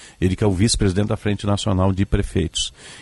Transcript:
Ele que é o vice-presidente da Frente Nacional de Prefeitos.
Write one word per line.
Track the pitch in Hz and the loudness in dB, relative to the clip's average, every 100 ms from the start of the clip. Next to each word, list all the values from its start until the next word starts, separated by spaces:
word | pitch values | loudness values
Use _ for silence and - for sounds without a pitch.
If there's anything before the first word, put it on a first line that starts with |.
| - - | -20 -2
Ele | 90 92 | -2 2
que | |
é | 107 | 0
o | |
vice-presidente | 90 113 - 101 92 104 | 2 2 2 0 0 -2
da | 107 | -2
Frente | 104 101 101 | -4 -4 -2
Nacional | 101 - 95 95 | -2 0 2 2
de | 92 101 | 0 0
Prefeitos. | 104 98 95 80 - - - - - | 0 -2 -2 -2 -4 -8 -10 -20 -20